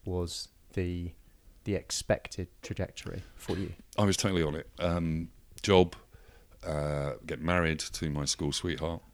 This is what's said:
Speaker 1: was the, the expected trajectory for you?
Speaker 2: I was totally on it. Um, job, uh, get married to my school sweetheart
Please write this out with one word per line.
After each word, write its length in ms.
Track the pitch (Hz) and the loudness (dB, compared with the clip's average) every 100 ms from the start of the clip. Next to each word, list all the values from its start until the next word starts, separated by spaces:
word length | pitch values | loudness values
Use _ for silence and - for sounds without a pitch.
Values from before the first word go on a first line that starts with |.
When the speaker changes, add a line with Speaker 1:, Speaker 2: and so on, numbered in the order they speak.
| - | -6
Speaker 1:
was 420 | 90 85 - - _ - | -4 -4 -6 -12 _ -10
the, 380 | - 90 87 85 - - - - - - | -4 -4 -4 -6 -10 -20 -20 -20 -10 -2
the 100 | 95 | -2
expected 720 | - - - - - - 90 - | -2 -4 0 -2 -2 -10 -10 -10
trajectory 580 | - 107 92 - - 87 - - | -10 -6 -6 -8 -10 -10 -12 -10
for 200 | - 90 | -6 -4
you? 180 | 92 - - - | -6 -10 -6 2
Speaker 2:
I 80 | 104 | 4
was 120 | 92 | 4
totally 240 | 107 92 | 2 2
on 140 | 78 78 | 2 0
it. 120 | - - | -8 -2
Um, 500 | 87 85 82 80 82 - - - | 0 2 0 -2 -4 -10 -20 -4
job, 340 | - 95 87 - - - - - - - 87 | 6 8 8 4 -20 -20 -20 -20 -20 -12 -4
uh, 480 | 76 73 73 71 60 - | -2 0 0 -2 -6 -8
get 140 | 76 | -4
married 380 | 80 90 82 78 | 0 2 2 0
to 300 | - - 82 | -4 -4 -2
my 160 | 73 71 | -2 -2
school 260 | - 78 | -2 -2
sweetheart 500 | - 90 71 80 85 - | -2 -4 -4 -4 -6 -12